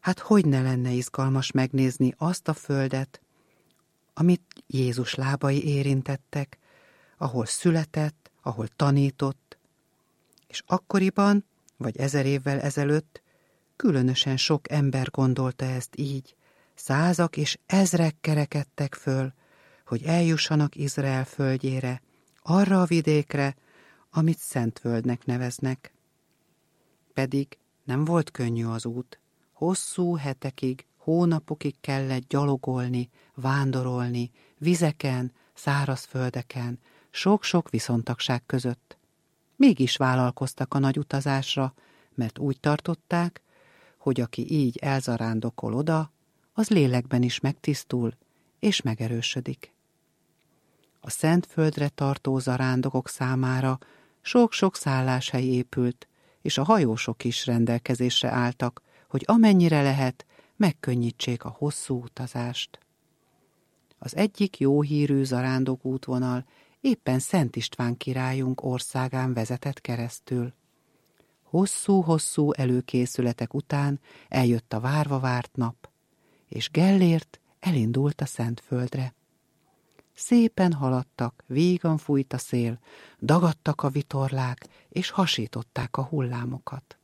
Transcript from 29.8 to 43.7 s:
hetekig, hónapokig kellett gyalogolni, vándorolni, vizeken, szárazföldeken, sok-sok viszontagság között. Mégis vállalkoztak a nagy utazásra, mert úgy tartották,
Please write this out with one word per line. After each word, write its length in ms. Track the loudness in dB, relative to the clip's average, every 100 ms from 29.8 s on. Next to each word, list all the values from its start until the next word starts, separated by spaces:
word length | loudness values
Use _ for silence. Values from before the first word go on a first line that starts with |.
| -4 -4 -2 -2
hetekig, 680 | -4 -6 -8 -6 -6 -6 -12 _
hónapokig 800 | -2 2 4 2 -2 -6 -6 -6
kellett 480 | -4 -4 -2 -4 -2
gyalogolni, 840 | 0 0 0 -2 -4 -2 -4 -4 _ _
vándorolni, 960 | -8 -2 0 0 0 -2 -2 -4 -4 -6 _ _ _
vizeken, 760 | 0 2 2 0 -4 -2 -4 _ _
szárazföldeken, 1200 | -8 -2 0 0 -4 -6 -6 -4 -6 -10 -8 -8 -10 _ _ _
sok-sok 600 | -2 2 2 4 0 0
viszontagság 760 | -4 -2 -2 -2 -6 -2 -4 _
között. 520 | -4 -2 -6 _ -20 _ _ _ _ _ _
Mégis 400 | 6 6 2 2
vállalkoztak 760 | 2 4 2 0 -6 -4 -4
a 40 | 0
nagy 200 | 0 0
utazásra, 760 | -2 -4 -2 -2 -2 -2 -4 -6 _ _ _
mert 240 | -6 -6 -4
úgy 220 | -6 -2
tartották, 840 | 0 0 -2 -8 _ -2 -2 -6 _ _ _